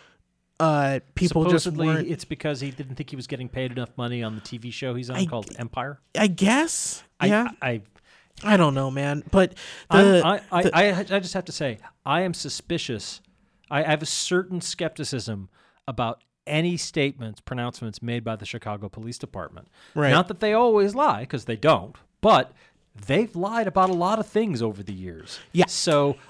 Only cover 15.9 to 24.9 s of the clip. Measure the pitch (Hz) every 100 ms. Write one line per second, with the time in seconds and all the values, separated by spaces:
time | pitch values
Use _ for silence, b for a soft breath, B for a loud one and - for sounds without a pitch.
15.9 | 117 117 - _ _ - 151 175 175 -
16.9 | 160 139 135 113 101 - 127 123 - 113
17.9 | - 120 120 113 110 101 113 110 104 101
18.9 | - 113 120 - 98 78 - - b b
19.9 | 151 143 151 180 180 214 220 240 214 202
20.9 | 247 294 104 131 123 - 110 151 117 92
21.9 | - _ _ 214 160 - b b b _
22.9 | 104 104 160 226 170 196 233 196 190 185
23.9 | 175 180 220 - 214 220 123 113 101 98